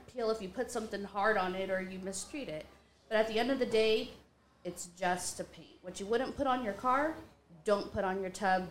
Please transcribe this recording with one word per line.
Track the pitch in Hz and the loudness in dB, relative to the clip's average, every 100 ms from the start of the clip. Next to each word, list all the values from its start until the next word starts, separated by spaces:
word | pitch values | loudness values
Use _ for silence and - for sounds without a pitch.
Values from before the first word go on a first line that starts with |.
| - | -12
peel | 247 220 | -4 -2
if | 220 | -2
you | 185 | -4
put | 214 240 | -6 -4
something | 233 220 196 | -4 -4 -6
hard | 202 208 208 208 | -6 0 2 4
on | 185 | 2
it | 190 190 | -2 -2
or | 190 | -2
you | 185 190 | -4 -6
mistreat | 190 190 - 302 214 | -6 -8 -8 -8 -8
it. | 156 - - _ _ - | -8 -10 -18 _ _ 0
But | 214 | 2
at | 220 | 2
the | 220 | 2
end | 240 | 2
of | 269 | 2
the | 226 | 2
day, | 220 220 220 254 - - _ _ _ | 4 6 4 0 -10 -20 _ _ _
it's | 180 175 175 - | -12 -10 -12 -2
just | 185 - - - | 0 0 -2 -6
a | |
paint. | - - 151 - | -10 -12 -20 -18
What | 180 180 | -14 -8
you | 202 | 0
wouldn't | 233 262 - | 0 0 0
put | 269 | 2
on | 254 | 2
your | 233 | 0
car, | 196 254 262 302 320 - - _ - | -2 2 4 2 -2 -10 -20 _ -6
don't | - 202 - | 2 2 2
put | 214 | -2
on | 190 190 | 0 0
your | 185 | -4
tub, | 185 202 185 180 | -2 2 2 0